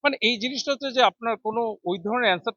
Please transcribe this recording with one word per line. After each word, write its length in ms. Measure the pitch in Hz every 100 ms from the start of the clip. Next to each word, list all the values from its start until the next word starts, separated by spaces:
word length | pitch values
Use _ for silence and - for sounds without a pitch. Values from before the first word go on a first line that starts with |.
| 285
মানে 120 | 269
এই 160 | 226 233
জিনিসটা 340 | 247 277 -
হচ্ছে 200 | 277 277
যে 120 | 254
আপনার 340 | 220 - 226 220
কোনো 400 | 214 220 233 208 175
ওই 140 | 185
ধরনের 260 | 185 247 226
অ্যান্সার 280 | 180 233